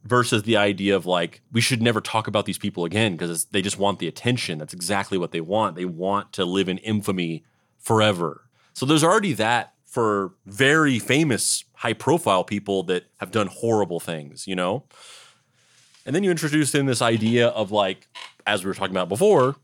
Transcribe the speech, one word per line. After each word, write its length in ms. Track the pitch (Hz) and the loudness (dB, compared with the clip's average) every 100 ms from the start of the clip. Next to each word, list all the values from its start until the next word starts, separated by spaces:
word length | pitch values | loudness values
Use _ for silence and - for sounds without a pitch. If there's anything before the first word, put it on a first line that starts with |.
versus 400 | 107 123 120 113 | 2 2 4 0
the 120 | 104 107 | 2 4
idea 380 | 104 95 98 | 4 2 2
of, 120 | 98 87 | 2 2
like, 340 | 90 87 - _ | 0 -2 -6 _
we 100 | 117 | -2
should 220 | 113 123 | 0 2
never 180 | 120 107 | 2 0
talk 280 | - 110 107 | -2 -4 -2
about 180 | 104 98 | -2 -2
these 120 | 92 | -6
people 260 | 104 95 | -6 -4
again 320 | 85 98 110 82 | -4 0 0 -2
'cause 140 | 85 | -6
it's, 140 | 82 | -6
they 160 | - 104 | -4 -2
just 180 | 95 98 | -2 -2
want 200 | 101 92 | -2 -2
the 80 | 82 | -6
attention. 520 | - 120 123 - 80 | -4 -2 -2 -4 -8
That's 140 | 76 | -10
exactly 460 | 90 87 101 98 98 | -10 -4 -4 -2 -4
what 140 | 85 | -4
they 80 | 85 | -6
want. 340 | 82 107 104 | -2 0 -2
They 100 | 85 | -2
want 480 | 90 82 92 101 95 | -8 -4 -2 -2 -4
to 100 | - | -4
live 240 | 90 95 92 | -2 0 0
in 100 | 92 | -2
infamy 640 | 110 107 98 92 87 80 _ _ _ _ | -2 -2 -2 -4 -4 -6 _ _ _ _
forever. 720 | - 110 107 92 82 - _ _ _ | 0 4 4 2 -4 -6 _ _ _
So 120 | - 131 | -8 2
there's 160 | 156 | 4
already 300 | 165 214 196 | 4 2 2
that 420 | 107 110 120 - _ | 0 2 0 -2 _
for 500 | _ - 110 101 95 _ 98 | _ -2 0 0 -4 _ -18
very 520 | 101 135 160 151 123 | 0 4 4 2 0
famous, 680 | - 135 160 107 - - - _ | 0 0 2 0 0 -4 -6 _
high-profile 680 | 120 113 - 165 113 95 | -4 -2 0 0 2 0
people 380 | 90 104 101 98 | 0 -6 -2 -4
that 200 | 90 90 _ _ | 0 -4 _ _
have 140 | 90 | -4
done 180 | 113 98 | -2 -2
horrible 500 | - 117 110 92 85 | -4 0 2 0 -4
things, 480 | - 82 71 80 - | -6 -10 -10 -16 -8
you 80 | |
know? 300 | 92 90 117 _ - - - - _ _ _ _ _ _ _ - | -4 -2 -4 _ -20 -20 -20 -20 _ _ _ _ _ _ _ -4
And 80 | |
then 100 | 151 | 0
you 60 | 202 | 0
introduce 440 | 170 156 151 139 | 0 0 0 2
in 120 | 151 135 | 0 0
this 160 | 120 | 2
idea 460 | 120 113 110 120 117 | 2 2 2 4 2
of, 240 | 104 101 | 2 0
like, 340 | 104 95 95 _ - - _ - | 2 0 -2 _ -20 -20 _ -2
as 180 | 104 | -2
we 40 | 92 | -2
were 60 | |
talking 200 | 90 95 | -4 -2
about 140 | 92 87 | -2 -2
before 480 | 101 202 180 127 139 | 2 4 6 4 -2